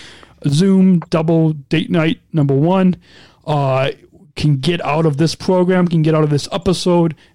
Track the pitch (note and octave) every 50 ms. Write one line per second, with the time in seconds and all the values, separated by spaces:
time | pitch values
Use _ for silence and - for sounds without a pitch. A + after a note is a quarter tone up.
0 | - - - - - - _ _ - D#3 C#3 D3+ F#3+ G3 F#3+ F#3+ F#3 F#3+ F#3 E3+
1 | - - - D#3+ D#3+ E3 E3 E3 D#3+ D#3+ D#3 D3 C3+ - - D#3 - - F3 E3+
2 | D#3+ D#3+ - - _ _ - D#3 C#3 C#3 C#3 C3+ D3+ E3+ F#3 F#3+ F#3+ F#3 E3+ -
3 | - _ - - - - _ _ - - D3+ C#3+ C#3 C3+ C3 C3 C3+ C#3 - -
4 | - - - - - - _ - - D3+ D3 C3 C3 E3 F3 E3+ - C#3+ C#3+ D#3+
5 | E3 D#3+ C#3 C3+ E3 D#3+ - - - - F#3 F3+ F3+ F3+ F#3 F3+ F3+ F3 E3+ E3
6 | D3+ D#3+ D#3 D#3 D#3 D3 D3 C#3 - - - - - G3 F3 E3+ - F3+ F3 F3
7 | E3 E3 D3+ - _ _